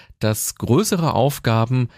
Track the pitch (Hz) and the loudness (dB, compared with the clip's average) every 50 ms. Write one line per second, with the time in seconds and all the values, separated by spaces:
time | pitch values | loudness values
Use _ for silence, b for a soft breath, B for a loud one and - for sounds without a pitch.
0 | B B B - - 107 110 - - - - - - 90 113 151 214 - - 180 | B B B -4 -2 -2 -2 -2 -4 -8 -8 -6 -2 2 2 2 2 2 0 0
1 | 165 147 - 101 123 139 143 - - 120 113 113 113 117 127 127 123 117 b | 0 0 2 2 2 0 0 -2 -2 0 0 2 0 0 0 -2 -2 -4 b